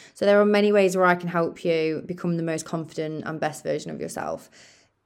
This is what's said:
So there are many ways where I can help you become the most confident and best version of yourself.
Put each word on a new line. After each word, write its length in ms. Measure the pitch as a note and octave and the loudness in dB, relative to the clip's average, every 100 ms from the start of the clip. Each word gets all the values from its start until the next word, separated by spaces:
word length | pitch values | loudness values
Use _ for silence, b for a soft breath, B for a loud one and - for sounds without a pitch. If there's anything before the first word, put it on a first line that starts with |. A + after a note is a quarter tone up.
| B | B
So 120 | - G3+ | 0 4
there 140 | G#3 | 6
are 40 | G#3 | 6
many 260 | G#3 G#3 | 4 4
ways 240 | G#3 F#3+ F#3 | 4 4 4
where 80 | F3+ | 4
I 100 | F3 | 4
can 140 | F3 | 0
help 340 | F3 E3+ - | -2 -2 -2
you 400 | F3 E3 D#3+ D#3 - | -2 0 0 -4 -8
become 300 | F3+ F3 E3+ | -6 -2 -2
the 80 | |
most 220 | E3 D#3+ - | -2 -4 -6
confident 580 | E3 D#3+ - D#3 D#3 - | -8 -6 -8 -6 -6 -8
and 140 | D#3 | -4
best 220 | D#3 D3+ | -6 -6
version 280 | D#3 D3+ D#3+ | -6 -6 -6
of 100 | D#3 | -10
yourself. 480 | D#3+ - D#2 E2 - b b b b _ | -8 -8 -8 -8 -12 b b b b _